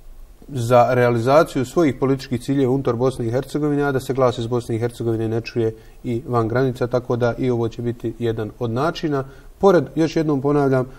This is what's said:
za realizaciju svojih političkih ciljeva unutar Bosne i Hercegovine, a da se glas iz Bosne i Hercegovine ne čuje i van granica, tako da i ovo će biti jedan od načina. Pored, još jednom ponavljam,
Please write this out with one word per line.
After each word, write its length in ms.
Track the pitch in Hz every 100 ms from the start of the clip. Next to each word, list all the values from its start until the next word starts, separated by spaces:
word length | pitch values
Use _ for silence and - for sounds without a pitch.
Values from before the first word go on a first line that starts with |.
| - - - - -
za 380 | 131 117 123 120
realizaciju 760 | 123 123 117 120 151 170 143
svojih 300 | 120 180 156
političkih 460 | - 135 135 - 120
ciljeva 320 | - 139 127
unutar 220 | 135 131 117
Bosne 300 | 131 135 117
i 40 |
Hercegovine, 520 | 123 139 151 151 143
a 100 | 143
da 80 | 131
se 140 | 127
glas 240 | 131 127 120
iz 80 | 113
Bosne 300 | 123 - 113
i 20 |
Hercegovine 500 | 120 - 117 113 113
ne 120 | 113
čuje 340 | - 120 113 113 - -
i 180 | 127 117 -
van 200 | 120 110
granica, 380 | 120 135 120 120
tako 300 | 127 123 120
da 180 | 120 117
i 120 | 131
ovo 180 | 117 117
će 140 | -
biti 320 | 120 117 117 113
jedan 320 | 117 113 107 -
od 120 | 120
načina. 540 | 117 160 165 160 139 131 - - -
Pored, 260 | 196 175 131
još 220 | 151 160 165
jednom 240 | 156 139
ponavljam, 460 | 139 147 139 131 127